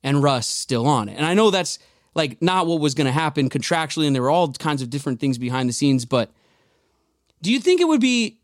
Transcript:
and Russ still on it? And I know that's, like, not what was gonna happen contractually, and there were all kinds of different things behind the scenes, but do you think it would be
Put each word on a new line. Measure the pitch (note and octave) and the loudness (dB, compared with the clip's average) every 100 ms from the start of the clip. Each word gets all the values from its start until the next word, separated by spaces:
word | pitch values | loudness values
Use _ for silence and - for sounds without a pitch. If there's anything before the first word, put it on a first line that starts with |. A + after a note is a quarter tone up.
and | C3+ C#3+ | 0 2
Russ | C#3+ C3 - | 2 0 -4
still | - - B2 B2+ | -8 -4 0 2
on | C#3 G#2 | 0 -2
it? | G2+ | -4
And | D#3 | 0
I | |
know | F#3 A3 | 2 2
that's, | F#3 F3 - _ _ _ | 2 -4 -8 _ _ _
like, | - D3+ A#2 | -4 -4 -2
not | E3 F#3 E3+ | 0 0 0
what | E3 | 0
was | D3 | 0
gonna | C3+ C#3 | 0 0
happen | C3+ D#3+ D3 C3+ | 0 0 0 -2
contractually, | C#3 - E3+ D#3+ E3 D3+ | -2 -2 -2 -2 -2 0
and | |
there | C3+ | 2
were | B2 | 2
all | E3 E3 | 2 0
kinds | B2 D#3+ C#3+ | -2 -4 -4
of | B2+ | -4
different | C#3 C#3 B2 | -6 -6 -2
things | C#3 B2 | -2 -2
behind | B2 B2+ B2+ | -4 -2 -2
the | |
scenes, | A#2 C#3+ C3 A#2+ | 0 2 2 0
but | B2+ A2 _ _ _ _ _ _ _ _ _ _ _ | -2 -2 _ _ _ _ _ _ _ _ _ _ _
do | F#3 | -2
you | B3 | 0
think | C#4+ F4+ | 2 4
it | E4+ | 4
would | D4+ | 2
be | B3+ A#3+ A3+ - | 2 2 -2 -6